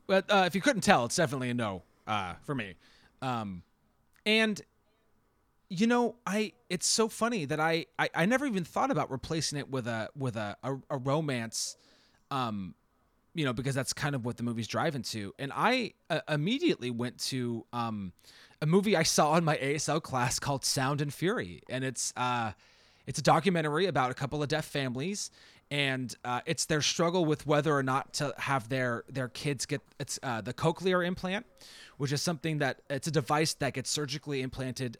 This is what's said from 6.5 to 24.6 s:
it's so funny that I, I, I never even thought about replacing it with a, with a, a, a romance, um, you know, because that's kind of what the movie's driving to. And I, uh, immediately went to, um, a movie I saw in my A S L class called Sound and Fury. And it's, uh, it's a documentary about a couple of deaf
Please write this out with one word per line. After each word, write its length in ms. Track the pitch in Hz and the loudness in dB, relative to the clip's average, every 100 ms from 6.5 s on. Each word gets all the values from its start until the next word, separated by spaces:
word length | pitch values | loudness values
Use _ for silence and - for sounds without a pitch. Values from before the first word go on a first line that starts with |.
| - _ | -6 _
it's 180 | 180 - | -2 2
so 220 | - 220 | 2 2
funny 380 | - 226 233 139 | 2 0 0 -2
that 120 | 151 | 2
I, 280 | 160 165 - - | 2 2 -2 -2
I, 120 | 151 | 0
I 120 | - 175 | 2 2
never 180 | 254 | 2
even 200 | 285 190 | 0 -2
thought 260 | 165 208 269 | -2 0 2
about 200 | 202 131 | 2 0
replacing 480 | 127 - 165 - 143 | -4 -4 -4 -2 -4
it 120 | 131 | -4
with 160 | 131 117 | -4 -2
a, 240 | 113 104 | -4 -6
with 220 | 143 131 110 | -4 -4 -4
a, 220 | 104 - | -6 -6
a, 140 | 127 135 - | -6 -6 -6
a 80 | 143 | -4
romance, 800 | 131 151 151 127 113 - - - _ _ _ _ _ | 0 0 0 -2 -4 -6 -8 -10 _ _ _ _ _
um, 440 | 139 120 104 90 - _ _ _ _ _ | -4 -2 -4 -8 -12 _ _ _ _ _
you 120 | 165 139 | -2 -2
know, 80 | |
because 200 | 117 127 | 0 -2
that's 200 | 135 123 | -2 -2
kind 200 | - 147 | -2 -2
of 120 | 135 120 | -2 -4
what 100 | 117 | -4
the 60 | |
movie's 260 | 120 117 107 | -4 -2 -2
driving 340 | 110 151 135 | 0 0 -2
to. 280 | 104 110 98 - | -6 -6 -8 -8
And 140 | 139 | -8
I, 400 | - 185 254 226 - _ | 2 2 2 -2 -8 _
uh, 100 | 156 - | -4 0
immediately 600 | 151 160 269 339 - 123 | 0 2 2 2 2 -2
went 280 | 117 123 - - | -2 -4 -4 -4
to, 360 | 131 120 113 - | -2 -2 -4 -6
um, 400 | 120 117 107 92 - - - - _ | -4 -4 -4 -8 -10 -20 -20 -20 _
a 60 | 151 | 4
movie 280 | 185 202 | 4 6
I 100 | 175 | 4
saw 320 | 165 - 147 165 | 4 4 6 6
in 80 | |
my 120 | 165 151 | 4 2
A 200 | 135 151 | 0 -2
S 120 | - | 0
L 120 | - | -2
class 380 | - 127 123 - | -2 -2 0 0
called 280 | - 139 - | -2 -2 0
Sound 340 | 143 131 143 | 0 0 0
and 120 | 147 | -2
Fury. 500 | - 175 226 92 82 - | -2 -2 -2 -4 -10 -8
And 120 | 127 | -4
it's, 300 | 131 120 - | -4 -2 -4
uh, 380 | 113 123 123 113 - - _ _ _ - | -2 0 0 -2 -6 -18 _ _ _ -8
it's 120 | 131 | 0
a 40 | |
documentary 640 | 156 151 190 175 156 147 190 | 6 6 6 2 2 2 2
about 240 | 147 - | 2 0
a 40 | |
couple 280 | - 131 147 | 0 -4 -2
of 60 | 143 | 0
deaf 180 | 151 | -2